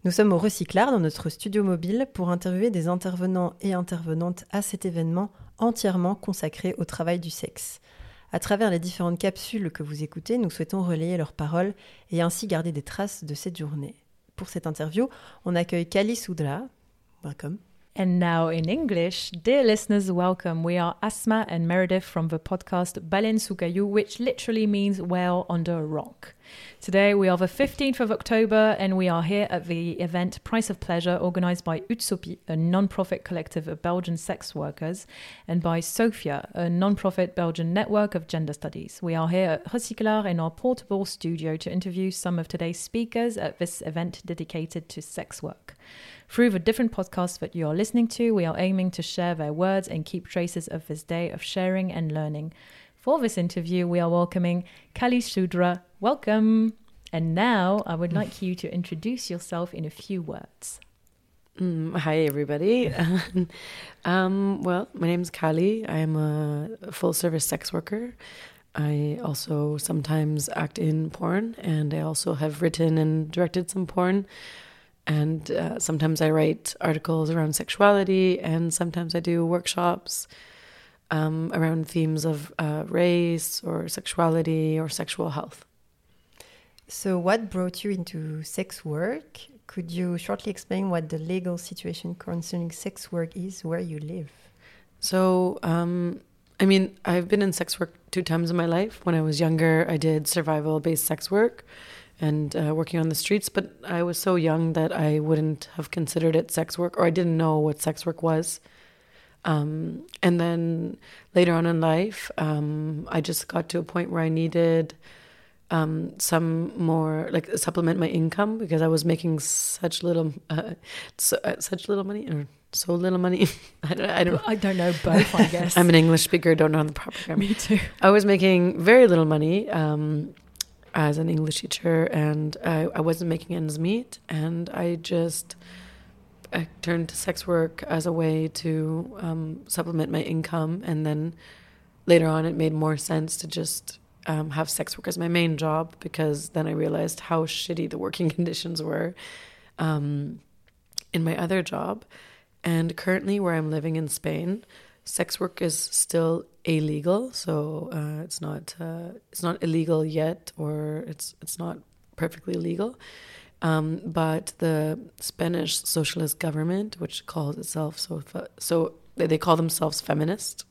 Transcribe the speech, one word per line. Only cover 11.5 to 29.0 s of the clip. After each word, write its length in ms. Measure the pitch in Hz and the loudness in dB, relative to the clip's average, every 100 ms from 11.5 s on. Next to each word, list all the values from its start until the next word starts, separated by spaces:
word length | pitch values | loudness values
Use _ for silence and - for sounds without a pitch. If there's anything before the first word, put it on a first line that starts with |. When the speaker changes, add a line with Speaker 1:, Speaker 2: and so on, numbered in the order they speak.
| 170 190 202 - - _ | 0 -2 -4 -18 -20 _
Speaker 1:
et 140 | 170 | 0
ainsi 240 | 170 - 208 | 0 0 -2
garder 240 | 165 165 | -2 -2
des 100 | 147 | -6
traces 420 | - - 202 - 151 | -8 -6 -6 -6 -10
de 100 | 147 | -8
cette 220 | 190 170 | -8 -8
journée. 360 | 151 151 143 - _ _ _ - | -8 -6 -10 -14 _ _ _ -14
Pour 140 | 185 | -10
cette 160 | 175 165 | -6 -6
interview, 420 | 151 156 180 254 - - - 180 | -4 -2 0 -2 -4 -20 -8 -2
on 100 | 175 | 0
accueille 320 | 175 175 170 | 0 -2 0
Kali 280 | 196 214 233 | 0 2 -2
Soudra. 480 | - 170 147 147 262 _ _ _ _ _ | -6 -4 -4 -4 -8 _ _ _ _ _
Welcome. 360 | 143 143 147 202 _ _ _ | -14 -10 -10 -10 _ _ _
Speaker 2:
And 260 | - 185 180 | -2 2 4
now 280 | 175 165 165 | 4 2 2
in 220 | 165 160 | 0 0
English, 640 | 269 285 175 170 180 - | 0 0 2 0 -2 -8
dear 320 | 175 214 277 240 | -2 2 6 6
listeners, 440 | 214 - 208 190 | 4 2 2 2
welcome. 540 | 175 180 185 175 165 | 2 2 0 -2 -2
We 140 | 165 175 | 0 0
are 180 | 170 - | 0 -2
Asma 420 | 214 - 220 220 - | -6 -2 2 2 2
and 180 | 170 165 | -2 2
Meredith 380 | 180 180 185 - | 2 4 0 0
from 240 | 170 160 | -2 -2
the 100 | 160 | -2
podcast 720 | - 185 - 180 180 - 160 | -4 -6 -2 -2 -2 -6 -2
Baleine 300 | 196 220 220 | 0 2 0
sous 180 | - 185 | -2 -4
caillou, 280 | 170 175 202 | -2 0 2
which 320 | 208 202 - | 2 0 -2
literally 460 | 247 247 - 220 214 | -2 -2 -2 2 2
means 360 | 202 202 190 | 2 2 0
whale 440 | 175 180 180 180 180 | 0 0 2 0 0
under 280 | 170 165 165 | -2 0 -2
a 80 | 151 | -2
rock. 480 | 156 - - - - - - - - | -4 -6 -16 -20 -20 -20 -20 -20 -12
Today 320 | - 190 202 | 2 6 6
we 140 | 202 185 | 6 4
are 80 | 180 | 4
the 100 | 185 | 2
fifteenth 520 | - 277 - 277 247 | 2 0 2 0 0
of 120 | 226 | 0
October 640 | 220 - 226 220 214 214 - | -2 2 2 6 6 6 4
and 180 | 190 | 2
we 100 | 190 | 2